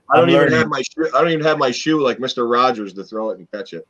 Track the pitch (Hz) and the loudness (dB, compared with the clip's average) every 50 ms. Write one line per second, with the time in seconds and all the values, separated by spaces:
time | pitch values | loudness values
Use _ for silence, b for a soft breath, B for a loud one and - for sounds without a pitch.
0 | _ - 143 156 170 170 170 - 143 - 156 160 160 151 147 139 - - _ 156 | _ 2 4 4 4 6 4 4 4 4 2 0 0 0 -2 -6 -6 -6 _ -4
1 | 160 - 123 135 165 170 160 156 151 156 151 147 139 127 120 - - 156 156 151 | -4 0 0 0 2 2 0 0 0 0 0 0 0 -2 -2 -2 -2 -2 0 0
2 | 139 123 113 113 127 127 - 131 120 117 120 123 127 127 120 107 104 98 87 98 | 0 0 -2 -2 -6 -6 -4 -4 -2 0 2 2 2 2 0 -2 -6 -10 -12 -14
3 | 95 - 110 110 110 107 92 92 87 - - 101 95 - 85 82 78 _ | -14 -10 -8 -6 -6 -6 -8 -10 -12 -14 -12 -12 -12 -12 -14 -16 -16 _